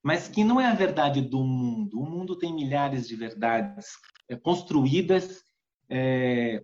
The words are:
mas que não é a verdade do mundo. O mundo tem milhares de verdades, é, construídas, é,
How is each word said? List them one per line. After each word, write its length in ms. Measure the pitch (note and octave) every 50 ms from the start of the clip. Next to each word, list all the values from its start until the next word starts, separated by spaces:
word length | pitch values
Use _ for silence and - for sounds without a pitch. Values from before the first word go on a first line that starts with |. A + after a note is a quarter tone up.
| -
mas 240 | D3+ E3 F3 -
que 160 | - - G#3 G#3+
não 160 | A3+ B3 C4
é 60 | C4
a 80 | A#3+ G#3
verdade 480 | F#3+ F#3+ E3 D3+ D#3+ D3 C#3+ C#3 C#3
do 220 | B2+ A#2+ C3 C3 C3
mundo. 560 | C3 B2+ B2+ B2 A#2+ A#2 A2 G#2 G2+ G#2 A#2
O 100 | C#3 D#3
mundo 260 | E3+ F3 F#3 F3+ F#3
tem 180 | F3 E3+ E3+ D#3+
milhares 540 | D#3 C#3+ C3 C#3+ C#3+ C#3+ C#3 C3+ B2+ A#2
de 80 | A2+ A#2
verdades, 760 | A2 A2+ A2+ A2 G#2 A2+ A#2 A#2 A2+ G#2 G2+ G2+ G2+ - - - - _ - _ _ _
é, 80 | - B2
construídas, 1080 | A#2+ _ E3 F3+ F3 - - D#3 D3 C3 C3+ C#3+ F#3 F3+ F3 F#3 F#3 F3+ - - - _ _ _ _ _ _ _ _ _
é, 720 | _ A#2+ C3 C3 C3 C3 B2+ B2+ B2+ B2 A#2+ A#2+ A#2 A2 G#2